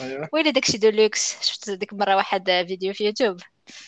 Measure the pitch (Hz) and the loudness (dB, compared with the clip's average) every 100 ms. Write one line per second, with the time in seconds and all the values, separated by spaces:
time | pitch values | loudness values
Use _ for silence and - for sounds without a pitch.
0 | 127 139 156 302 311 262 - 220 220 214 | -8 -8 -4 0 0 2 0 2 4 4
1 | 214 - - - - - 214 185 202 202 | 2 2 -4 -4 -4 -6 -8 -8 -8 -4
2 | 202 190 - 196 190 180 180 185 190 196 | 2 2 2 0 2 0 0 -4 -4 -2
3 | 208 214 233 175 - _ - - | -2 0 0 -2 -10 _ -20 -20